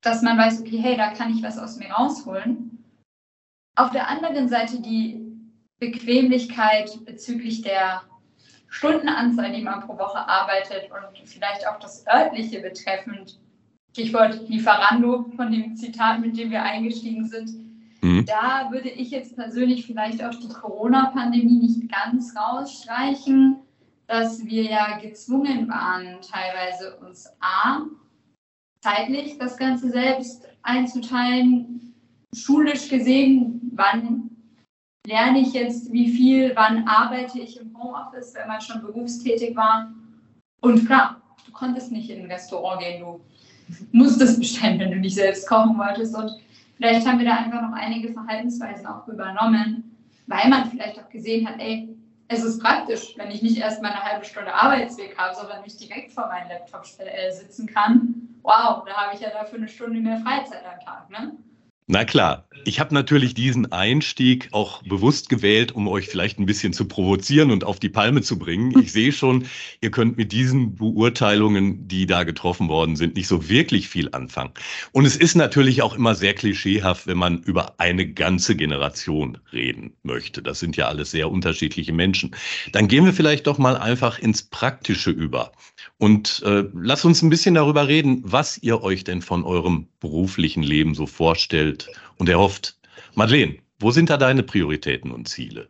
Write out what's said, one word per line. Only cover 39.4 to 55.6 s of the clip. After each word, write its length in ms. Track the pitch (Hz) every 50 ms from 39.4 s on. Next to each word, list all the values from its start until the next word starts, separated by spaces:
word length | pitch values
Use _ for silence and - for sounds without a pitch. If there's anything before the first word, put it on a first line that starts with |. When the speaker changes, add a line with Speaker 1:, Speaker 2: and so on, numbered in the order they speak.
| 233 233 233
Speaker 1:
war. 360 | 220 220 220 220 220 220 - - - - - - _ _ _ _ _ _ _ _ _
Und 260 | - 247 233 226 226
klar, 340 | - 269 262 262 - - - _ _ _ _ _
du 60 | _
konntest 400 | _ - 262 254 247 254 254 -
nicht 180 | 233 220 220 -
in 140 | 196 190 185
ein 60 | 180
Restaurant 500 | 180 180 - - 196 175 170 185 185 185
gehen, 200 | 175 175 175 175
du 200 | 175 175 170 170 - _ _ _ _ _ _ _ _ - 170 - 208 -
musstest 480 | - 233 269 285 233 233 262 226 226 -
bestellen, 380 | - - - - 220 196 180 175
wenn 120 | 190 185
du 80 | 180 190
nicht 160 | 190 190 185
selbst 340 | 202 196 190 196 - - -
kochen 300 | 226 220 220 226 220 214
wolltest. 380 | 202 202 233 233 226 220 220
Und 160 | 220 220 214 - - - _ _ _ _ _ _
vielleicht 300 | _ 240 233 226 233 233
haben 120 | 254 247 240
wir 80 | 233
da 100 | 233 240
einfach 260 | 233 233 - 240 233
noch 100 | 226 226 226
einige 380 | 220 214 214 226 226 220 226
Verhaltensweisen 760 | 226 220 220 226 214 220 240 247 - - 233 202 202 202 -
auch 200 | - - - -
übernommen, 920 | - 220 196 190 190 190 202 226 226 220 220 220 220 220 - - - - _ _ _ _ _ _
weil 220 | - 190 196 214 254
man 200 | 269 262 240 -
vielleicht 300 | - 254 202 214 - -
auch 100 | - -
gesehen 400 | - 226 220 226 226 226 226 214
hat, 120 | - -
ey, 280 | - 220 226 226 - - - - - _ _ _ _ _
es 120 | 240 226 226
ist 160 | 226 226 -
praktisch, 540 | - 226 277 - - - 226 220 - - -
wenn 160 | - 202 202
ich 100 | 208 220
nicht 160 | 226 226 226 226
erst 240 | 226 214 214 -
mal 80 | 214 208
eine 140 | 202 202 202
halbe 200 | 208 214 208 -
Stunde 300 | - - - - - -
Arbeitsweg 640 | 202 226 277 277 254 226 233 - 208 202 190 - -
habe, 160 | 185 185 185
sondern 280 | - - 202 202 196